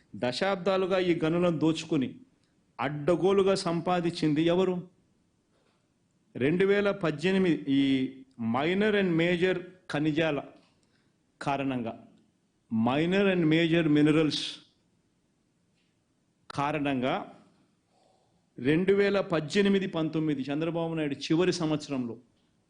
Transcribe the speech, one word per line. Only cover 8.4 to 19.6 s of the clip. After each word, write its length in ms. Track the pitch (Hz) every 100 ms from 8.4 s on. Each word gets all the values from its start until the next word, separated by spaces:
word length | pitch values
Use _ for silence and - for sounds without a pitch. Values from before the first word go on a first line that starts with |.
| 113 120
minor 360 | 156 185 214
and 200 | 208 190 165
major 320 | 170 175 185 180 - - -
ఖనిజాల 460 | 147 156 147 160 143 131 - _ _ _ _ _ _ _ -
కారణంగా, 520 | - 139 135 127 113 - - _ _ _ _ _ -
minor 520 | 113 117 139 170 190 202
and 120 | 180 156
major 300 | 160 170 170 160 147
minerals 420 | 151 151 156 - - - - _ _ _ _ _ _ _ _ _ _ _ _ _ _ _ _ _ -
కారణంగా 640 | - 143 156 143 135 127 180 - - _ _ _ _ _ _ _ _ _ _ _ -
రెండు 360 | 123 160 185
వేల 240 | 196 202 196
పద్దెనిమిది 680 | 190 160 151 208